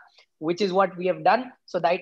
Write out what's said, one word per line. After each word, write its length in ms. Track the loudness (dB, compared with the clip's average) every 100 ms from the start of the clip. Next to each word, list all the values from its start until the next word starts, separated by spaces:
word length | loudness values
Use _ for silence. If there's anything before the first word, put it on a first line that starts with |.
| -18 _ _ _
which 220 | -6 -2
is 100 | 0
what 240 | 2 0 0
we 80 | -4
have 180 | 0
done. 280 | 2 2 -2 -16
So 140 | _ -2
that, 200 | 0 0